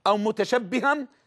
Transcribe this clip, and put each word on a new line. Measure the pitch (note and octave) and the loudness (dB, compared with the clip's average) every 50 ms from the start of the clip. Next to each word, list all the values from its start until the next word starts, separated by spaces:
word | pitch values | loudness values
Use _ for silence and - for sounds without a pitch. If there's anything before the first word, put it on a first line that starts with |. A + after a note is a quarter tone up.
| - | 0
أو | F#3+ G#3 | 0 0
متشبهاً | G#3 G#3 A3 A3 - G3 - B3+ B3 A3+ F3 A#3 B3 G#3+ C#4 D4 D4+ C4 - _ _ _ | 2 0 -2 0 -2 0 0 0 0 0 -2 -2 0 2 0 0 0 -4 -10 _ _ _